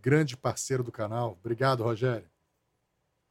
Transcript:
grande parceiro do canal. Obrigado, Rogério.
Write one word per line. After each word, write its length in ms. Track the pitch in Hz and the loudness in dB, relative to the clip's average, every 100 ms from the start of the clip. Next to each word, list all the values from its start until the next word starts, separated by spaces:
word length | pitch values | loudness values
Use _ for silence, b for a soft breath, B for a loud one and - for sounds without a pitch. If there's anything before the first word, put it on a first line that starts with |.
grande 340 | 131 151 151 123 | 2 4 2 -2
parceiro 480 | 127 - - 131 | -4 -4 -2 -2
do 80 | 120 | -4
canal. 460 | 117 107 117 117 95 | -6 -4 -2 -4 -4
Obrigado, 440 | 117 113 135 131 | -6 0 2 2
Rogério. 440 | 113 110 127 113 - _ _ _ _ _ _ _ _ _ _ | 0 0 0 -2 -8 _ _ _ _ _ _ _ _ _ _